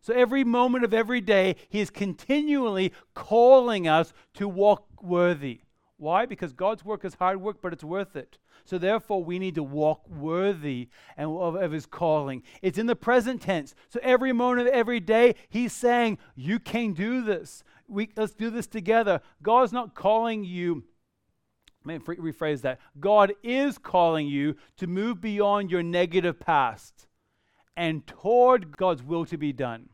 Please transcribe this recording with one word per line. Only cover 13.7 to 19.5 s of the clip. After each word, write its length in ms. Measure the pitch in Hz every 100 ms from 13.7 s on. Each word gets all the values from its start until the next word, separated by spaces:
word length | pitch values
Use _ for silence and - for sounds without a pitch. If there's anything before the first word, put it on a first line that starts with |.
| _ _
So 100 | 233
every 300 | 254 254 262
moment 360 | 240 247 247 247
of 60 |
every 260 | 262 226 240
day, 340 | 170 220 247 - _
he's 240 | 220 240
saying, 460 | - 240 240 233 196 - -
"You 220 | 131 226
can 340 | - 226 226
do 300 | 160 208 254
this. 420 | 220 180 - - _ _ _
We, 220 | 202 220
let's 200 | - 214
do 160 | _ 226
this 160 | 233 -
together." 560 | 220 175 226 214 165 _ _
God's 300 | -